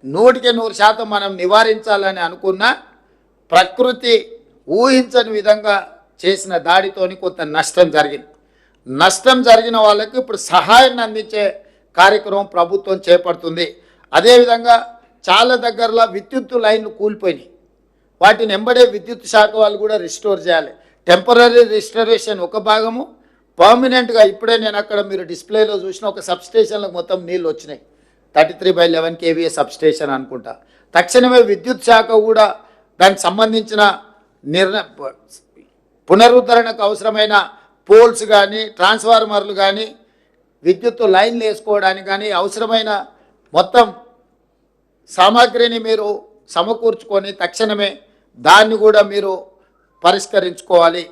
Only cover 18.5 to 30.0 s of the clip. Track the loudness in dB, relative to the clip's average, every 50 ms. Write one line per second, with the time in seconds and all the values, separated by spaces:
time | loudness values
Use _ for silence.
18.5 | -4 -4 -2 0 4 4 4 4 2 -6 -12 -12 -16 -14 -12 -2 2 2 2 2
19.5 | 2 0 0 0 0 -4 -4 -4 -4 -4 -6 -8 -14 -8 -4 -4 -4 -4 -2 -2
20.5 | -2 -2 -2 -6 -16 _ _ _ _ _ _ 0 0 0 2 2 4 4 4 6
21.5 | 6 4 4 4 2 -6 -6 -6 -6 -4 -2 0 0 -2 -2 -8 -8 -8 -8 -8
22.5 | -8 -8 -2 0 0 0 0 -4 -6 -8 -12 -14 _ _ _ _ _ _ _ _
23.5 | _ 2 4 4 6 4 2 0 0 0 -2 0 4 4 4 4 2 -2 -2 -2
24.5 | 0 0 -2 -4 -6 -6 -8 -6 -6 -6 -6 -6 -8 -12 -10 -12 -14 -16 -14 _
25.5 | 0 0 0 0 -2 -8 -8 -10 -14 -8 -8 -8 -8 -8 -8 -8 -8 -8 -8 -4
26.5 | 0 0 0 0 -2 -8 -8 -8 -10 -12 -8 -6 -8 -8 -6 -8 -8 -6 -6 -6
27.5 | -8 -8 -12 -20 -20 -20 _ _ _ _ _ _ _ _ _ _ _ 0 0 0
28.5 | -2 -4 -2 -2 0 2 2 2 0 -2 -4 -6 -8 -6 -4 -4 -2 -2 -4 -6
29.5 | -4 -4 -6 -6 -6 -2 -2 -2 0 0